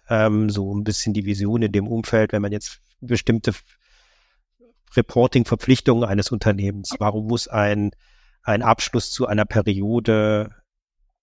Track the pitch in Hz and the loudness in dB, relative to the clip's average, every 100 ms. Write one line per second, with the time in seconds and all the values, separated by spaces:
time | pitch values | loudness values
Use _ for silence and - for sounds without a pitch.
0 | - 113 110 107 107 101 98 101 107 - | -2 2 2 2 0 -2 -4 -4 -4 -4
1 | 113 104 98 98 101 117 107 101 107 113 | -2 -2 -2 -2 0 0 2 0 -2 -4
2 | 107 113 107 107 101 104 - - _ _ | 0 0 2 0 -4 -6 -10 -16 _ _
3 | 123 117 - 113 - - _ _ _ _ | -4 -2 0 0 -2 -6 _ _ _ _
4 | _ _ _ _ _ _ _ _ _ - | _ _ _ _ _ _ _ _ _ -2
5 | - 120 127 131 113 113 - 131 - 117 | 0 2 4 4 2 0 2 4 4 2
6 | 110 101 - 104 110 98 98 101 95 - | 2 -2 -2 -2 0 0 -4 -6 -10 -4
7 | 104 107 107 117 - 113 104 104 104 - | -2 -2 -2 -4 -2 0 0 2 -2 -4
8 | _ _ _ _ - 110 117 113 - 120 | _ _ _ _ -2 0 2 2 0 -4
9 | - - 120 104 107 110 107 98 101 120 | -4 -4 -2 0 0 0 0 0 -2 0
10 | 113 110 107 107 107 - _ _ _ _ | 2 2 2 0 -2 -12 _ _ _ _
11 | _ _ | _ _